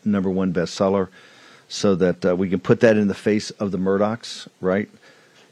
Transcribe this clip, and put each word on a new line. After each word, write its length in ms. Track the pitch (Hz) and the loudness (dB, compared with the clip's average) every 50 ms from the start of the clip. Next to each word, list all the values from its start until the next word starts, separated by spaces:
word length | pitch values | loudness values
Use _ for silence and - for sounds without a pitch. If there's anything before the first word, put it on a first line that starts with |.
| - | -4
number 240 | 107 101 101 92 98 | -2 -2 0 -2 -2
one 240 | 92 92 95 95 82 | -2 -2 -2 -2 -2
bestseller 560 | 90 85 - - - 101 95 98 98 92 - - - - - - - - - - - _ | -2 -4 -4 -2 0 0 2 2 0 -2 -4 -8 -18 -20 -20 -20 -20 -20 -20 -20 -20 _
so 280 | - - - - 104 95 | -14 -8 -2 0 0 2
that, 300 | 82 92 90 87 - - | 2 2 0 0 0 0
uh, 120 | 95 90 | 0 0
we 100 | 87 98 | 0 0
can 140 | 87 92 92 | -2 -2 0
put 180 | - - 120 - | 2 2 2 4
that 160 | 123 113 110 | 6 4 4
in 140 | 107 104 98 | 4 2 0
the 40 | 95 | 0
face 360 | - - 110 104 107 - - | -2 0 0 0 0 -2 -6
of 200 | - - 107 98 | -8 -6 -6 -4
the 60 | 90 | -4
Murdochs, 720 | 92 92 95 98 98 104 107 113 113 - - - - - - _ - | -2 0 0 2 2 2 0 -2 -6 -10 -14 -14 -16 -16 -18 _ -6
right? 260 | 92 92 92 104 101 - - - - - - _ _ _ _ _ - _ | -2 0 0 0 -2 -4 -10 -20 -20 -20 -20 _ _ _ _ _ -20 _